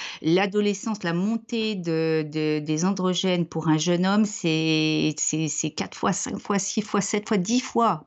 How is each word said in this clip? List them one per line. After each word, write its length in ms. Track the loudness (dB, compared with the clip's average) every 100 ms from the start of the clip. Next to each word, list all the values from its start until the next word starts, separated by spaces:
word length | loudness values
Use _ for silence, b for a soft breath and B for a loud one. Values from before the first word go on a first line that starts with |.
| B B
L'adolescence, 800 | 2 2 2 2 0 -2 -4 -4
la 100 | -2
montée 600 | 0 0 -2 -4 -4 -2
de, 500 | -2 -2 0 2 0 0
de, 300 | -2 0 0
des 260 | 0 0 0
androgènes 600 | 2 0 0 0 0 0
pour 200 | 0 2
un 100 | 2
jeune 260 | 4 2 4
homme, 200 | 2 0
c'est, 920 | 0 0 2 2 2 2 2 0 0
c'est, 300 | -2 -2 -2
c'est 240 | -2 -4
quatre 260 | -4 -8 -2
fois, 160 | -2
cinq 240 | 0 -4 -6
fois, 220 | -2 -2
six 220 | -2 -4
fois, 180 | -2 -2
sept 260 | 0 -4 0
fois, 80 | -2
dix 240 | 0 -2
fois 440 | 0 2 2 0